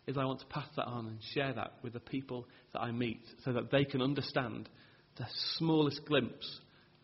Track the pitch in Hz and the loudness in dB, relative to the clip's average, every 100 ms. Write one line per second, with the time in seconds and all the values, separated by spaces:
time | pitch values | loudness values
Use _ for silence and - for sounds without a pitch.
0 | - 135 131 131 - 151 131 - 120 120 | -4 0 0 -2 -6 -8 -6 -4 -4 -4
1 | 113 110 - 147 135 117 - - 120 117 | -6 -8 -4 0 0 -2 -6 -6 -8 -8
2 | - 135 135 123 120 - - - 120 117 | -6 -6 -4 -8 -10 -18 -10 -4 -2 0
3 | 120 - - - 131 120 113 139 139 131 | 0 -2 -10 -6 -2 0 4 4 6 4
4 | 131 143 - 143 120 117 110 - - - | 2 2 0 -2 -2 -4 -10 -16 -20 -20
5 | _ - 120 - - - 160 156 147 - | _ -12 -8 -6 -4 0 4 6 4 0
6 | - 143 117 - - - - - - _ | 2 4 2 -2 -12 -12 -18 -20 -20 _